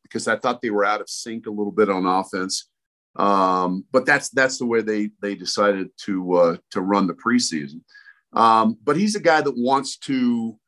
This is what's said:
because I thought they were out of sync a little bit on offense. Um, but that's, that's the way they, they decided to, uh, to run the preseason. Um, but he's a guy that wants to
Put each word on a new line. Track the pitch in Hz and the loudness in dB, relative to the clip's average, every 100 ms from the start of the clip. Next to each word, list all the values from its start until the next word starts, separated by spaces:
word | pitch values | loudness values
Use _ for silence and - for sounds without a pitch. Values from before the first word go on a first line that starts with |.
because | _ 113 117 | _ -6 -4
I | 110 | -2
thought | 131 123 | -2 -4
they | 120 | -2
were | 104 101 | 0 0
out | 104 | -2
of | 101 | -6
sync | - 117 113 110 | -12 -10 -10 -8
a | |
little | 104 104 | -6 -2
bit | 92 104 | 2 2
on | 95 92 | 2 0
offense. | 92 95 98 92 - - _ _ _ _ - | 0 -2 -6 -4 -6 -10 _ _ _ _ -2
Um, | 101 98 92 92 92 92 - | 2 4 4 2 0 -4 -2
but | 131 127 | 0 2
that's, | 143 - | 0 0
that's | 127 131 131 | 0 0 0
the | 123 | -2
way | 117 | -2
they, | 107 107 104 - | 0 -2 -4 -6
they | 101 | -8
decided | 98 90 - 101 98 92 - - | -6 -6 0 0 0 -4 -10 -6
to, | 95 90 | -4 0
uh, | 90 85 85 _ | 2 4 0 _
to | 104 | -6
run | 92 101 95 | 0 2 2
the | - | -2
preseason. | 113 123 120 80 71 73 - - - _ _ | 0 2 0 -4 -8 -12 -20 -20 -20 _ _
Um, | - 113 113 110 117 | 2 4 4 2 0
but | - 147 | -2 0
he's | 214 208 | 0 0
a | |
guy | 165 156 | 2 2
that | 143 120 | 0 -2
wants | 120 135 139 - | 0 0 -2 -10
to | - 131 123 117 113 110 | -4 0 0 0 -4 -10